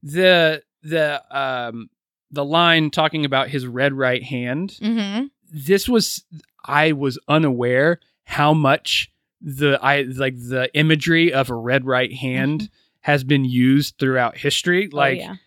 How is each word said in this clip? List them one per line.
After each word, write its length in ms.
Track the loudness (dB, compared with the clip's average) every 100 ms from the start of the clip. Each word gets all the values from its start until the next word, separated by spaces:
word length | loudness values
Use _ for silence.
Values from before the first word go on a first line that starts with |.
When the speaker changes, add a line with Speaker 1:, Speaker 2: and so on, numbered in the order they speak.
Speaker 1:
The, 600 | -6 2 4 6 4 0 _ _
the, 400 | -6 0 0 -2 _ -4
um, 520 | -4 -4 -6 -10 -14 _ _ _ _
the 120 | -8
line 460 | -2 2 4 4 2
talking 360 | 0 0 0 -2
about 220 | -2 -2
his 160 | -4 -6
red 260 | -2 -2
right 300 | 0 -2 -2
hand, 480 | -4 -8 -6 -6 -6 -6
Speaker 2:
Mm-hmm. 460 | -4 -4 -4 -6 -8 _ _
Speaker 1:
this 340 | -12 0 0 2
was, 360 | 0 0 -6 _ -20 _ _
I 280 | -4 0 2
was 260 | 2 -2 -4 0
unaware 720 | 2 2 0 0 2 2 0 _ _
how 300 | _ 0 2
much 560 | 4 4 2 0 -4 -4 _ _ _
the, 360 | -12 -2 0 2
I, 200 | 2 0
like, 340 | -2 -4 -4 -4
the 340 | -6 -4 -2
imagery 580 | 0 0 0 0 2 2
of 160 | 0 -2
a 40 |
red 300 | -4 -2 -2
right 280 | 0 -2 -2
hand 500 | -4 -6 -2 -2 -4
Speaker 2:
Mm-hmm. 100 | -6 _ _ _
Speaker 1:
has 240 | 0 0
been 200 | 2 0
used 520 | 2 2 4 4 2 -2
throughout 400 | -2 0 -2 -2
history. 500 | -4 -2 0 0 -2
Speaker 2:
Oh, 40 | 0
Speaker 1:
Like, 220 | 0 0
Speaker 2:
yeah. 180 | -8 -14